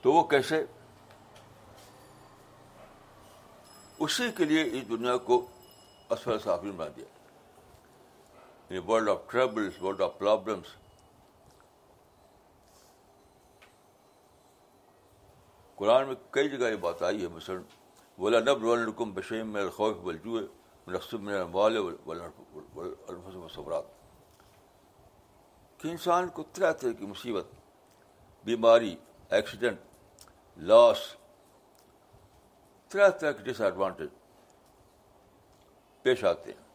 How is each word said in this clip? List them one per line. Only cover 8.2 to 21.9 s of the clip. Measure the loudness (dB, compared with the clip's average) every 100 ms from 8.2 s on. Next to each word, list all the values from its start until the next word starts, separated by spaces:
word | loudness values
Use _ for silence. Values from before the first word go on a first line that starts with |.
| -20 -20 -20 -20 -12
یعنی | -10 0
world | 0 2
of | -2
troubles، | -2 0 0 0 -6 -4 -6
world | -2 -4
of | 0 0
problems۔ | 2 0 -8 -8 -20 -20 -20 -20 _ _ _ -20 -20 _ _ _ _ _ _ _ _ _ _ _ -20 -20 _ _ _ _ _ _ _ -20 _ _ _ _ _ _ _ _ _ _ _ _ _ _ _ -20 -20 -20 _ -20 -4
قرآن | 4 4 4
میں | -8 -4
کئی | -2 -2
جگہ | 0 -2
یہ | -2
بات | -4 -2
آئی | -2 -2
ہے، | -6
مثلاً، | -10 -10 -10 -10 -20 -20 -20 _ -6
"وَلَنَبْلُوَنَّكُمْ | 2 2 2 0 2 0 0 -4 -6
بِشَيْءٍ | -6 -8 -8
مِّنَ | -6 -4
الْخَوْفِ | -6 -2 -2 -2 -8
وَالْجُوعِ | -8 -6 -6 -8 -14 _ _ -8
وَنَقْصٍ | -8 -8 -10
مِّنَ | -4 -4
الْأَمْوَالِ | -2 2 2 2
وَالْأَنفُسِ | -4